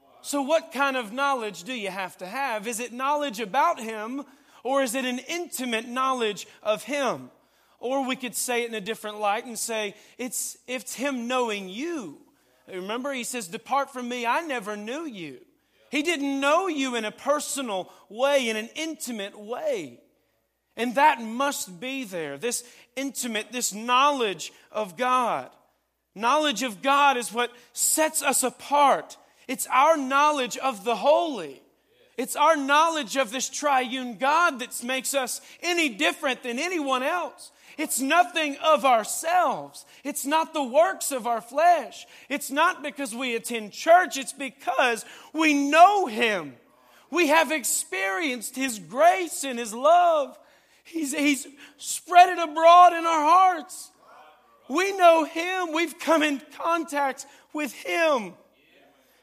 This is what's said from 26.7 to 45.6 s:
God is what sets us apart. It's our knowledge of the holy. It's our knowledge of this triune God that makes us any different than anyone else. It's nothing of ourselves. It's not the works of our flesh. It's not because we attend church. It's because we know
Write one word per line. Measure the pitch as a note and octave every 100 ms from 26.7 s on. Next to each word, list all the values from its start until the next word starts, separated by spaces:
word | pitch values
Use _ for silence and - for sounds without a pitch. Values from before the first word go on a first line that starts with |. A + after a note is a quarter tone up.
| F#3
God | C4 C#4+ C#4+ B3
is | A#3
what | A3 A#3+ - _
sets | - - - D#4 -
us | C#4+ B3+
apart. | B3 - - C#4+ C#4 F3+ - - _ _ -
It's | C4 -
our | C4 D4 D#4+
knowledge | C4 C#4 D4+ D4 B3 -
of | C4+ G#3+
the | G3+ G#3+
holy. | B3 D#4+ E4+ A#3+ D3+ B2+ _ _ _ _ _ -
It's | C4
our | D4+ D4+ D#4
knowledge | C4+ D4 E4 D#4+ A3 B3
of | A#3
this | B3+ -
triune | - D4 C4 B3+ C4 B3 G3
God | C4 D#4 F4 B3+
that | A#3 -
makes | A#3+ C4 -
us | C4+ B3 - - -
any | E4 E4+ D#4
different | G3 D#4+ - C#4+ B3
than | B3 A#3
anyone | E4+ F4+ C#4 B3+
else. | C4+ F4 D4 - - _ - -
It's | D#4 -
nothing | C4+ E4 F4 E4 D4+ C#4
of | D#4+ D4
ourselves. | C4 A3+ G#3 - D#4+ F4+ D#4 F3+ C#3+ - - -
It's | C4+ - C4
not | D#4 D#4+
the | D#4+
works | B3+ C4+ F4+ - -
of | C4 A3+
our | A3+
flesh. | A3 C#4 E4+ E4+ G#3 - - - -
It's | C#4 -
not | C#4 E4+ E4+
because | C#4+ - C4+
we | A#3 C4 A#3
attend | - A#3 G#3
church. | - D#4 F4 E4 C4+
It's | B3+
because | - C4+ - - C4+ C4 A3+ - - -
we | D4+ D#4+
know | C#4+